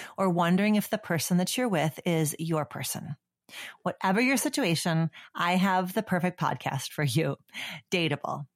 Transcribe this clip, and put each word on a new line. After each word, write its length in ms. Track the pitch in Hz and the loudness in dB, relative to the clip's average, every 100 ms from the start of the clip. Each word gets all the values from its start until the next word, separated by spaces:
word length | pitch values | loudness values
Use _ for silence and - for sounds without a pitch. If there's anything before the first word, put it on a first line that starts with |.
| - - | -10 -2
or 120 | 190 | 0
wondering 460 | 175 170 185 208 214 | 4 4 4 4 2
if 140 | - | 0
the 80 | 208 | -4
person 400 | - 165 - 175 | -2 -2 2 2
that 180 | 180 - | 2 0
you're 120 | 254 | 0
with 300 | 175 151 - | 2 0 0
is 300 | - 165 151 - | 0 2 0 -2
your 260 | 165 160 | -2 -2
person. 520 | 147 - 135 - - 147 _ _ _ - - - | -2 -6 -6 -6 -8 -12 _ _ _ -16 -16 -8
Whatever 380 | 185 - 196 196 | -6 -2 2 4
your 160 | 254 269 | 4 2
situation, 720 | 302 277 214 165 180 160 165 - - | 0 0 0 2 2 2 0 -4 -12
I 180 | - 170 180 | -2 0 4
have 360 | 196 185 185 | 4 2 0
the 100 | 202 | -2
perfect 360 | 208 180 180 175 | 0 0 0 0
podcast 500 | 156 135 139 139 - | -2 -2 -4 -4 -6
for 140 | - | -2
you, 320 | 147 120 151 135 _ - - 160 - | 0 2 0 -2 _ -12 -12 -12 -2
Dateable. 560 | 180 160 147 - 143 143 | 0 0 0 -4 -6 -8